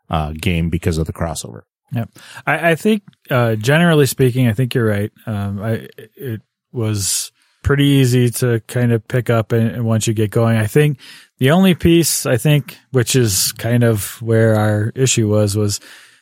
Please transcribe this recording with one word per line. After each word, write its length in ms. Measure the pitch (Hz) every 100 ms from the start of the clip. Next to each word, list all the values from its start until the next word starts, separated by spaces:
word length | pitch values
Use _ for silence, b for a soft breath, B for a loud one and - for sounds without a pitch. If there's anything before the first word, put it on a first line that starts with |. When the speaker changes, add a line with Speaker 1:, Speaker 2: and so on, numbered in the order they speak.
| _
Speaker 1:
uh, 240 | 80 76
game 360 | 78 92 85 82
because 280 | 82 98 80
of 100 | 78
the 60 |
crossover. 480 | - 82 80 - 57 _ _ _
Speaker 2:
Yep. 160 | 120 113 - B B -
I, 260 | 151 165
I 40 | 165
think, 280 | 214 220 - _ _
uh, 260 | 131 117 110
generally 500 | 110 151 175 151 135
speaking, 420 | - 131 123 123
I 60 |
think 200 | 110 127 131
you're 100 | 113
right. 260 | 101 104 - -
Um, 360 | 104 101 101
I, 260 | 113 113 - - - -
it 240 | 135 110 - _ _
was 580 | 127 110 104 92 - - _ _ _
pretty 220 | - 139 143
easy 440 | 139 131 127 123
to 280 | - 123 117 -
kind 240 | 123 120
of 160 | 117 -
pick 220 | 127 120
up 220 | 117 107
and, 160 | 117 113
and 160 | 104 113
once 220 | 110 -
you 60 |
get 160 | 110 107
going. 280 | 120 113 113
I 100 | 107
think 320 | 147 151 139 B B B _
the 140 | 127
only 220 | 170 190
piece, 520 | 165 170 170 160 - 135
I 100 | 127
think, 400 | 156 147 - - _
which 240 | 127 113 131
is 380 | 113 95 -
kind 300 | - 117 120
of 380 | 117 107 - -
where 340 | 113 113 113 107
our 360 | 107 107 110 127
issue 340 | 131 - 107
was, 260 | 104 104 104
was, 240 | 104 101 B B B B